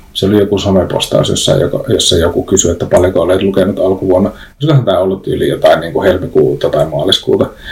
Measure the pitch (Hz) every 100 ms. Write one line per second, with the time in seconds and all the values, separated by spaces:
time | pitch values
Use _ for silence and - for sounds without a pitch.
0 | - - 95 104 98 98 101 95 87 -
1 | - - 95 - - - - - - 110
2 | - 85 82 - - 95 87 - 73 90
3 | 90 92 80 95 98 95 95 95 92 95
4 | 95 92 104 - - _ 147 139 107 92
5 | 95 98 - 82 71 - 78 82 82 -
6 | 98 - 71 78 71 71 82 - 78 73
7 | 90 - - 98 - - -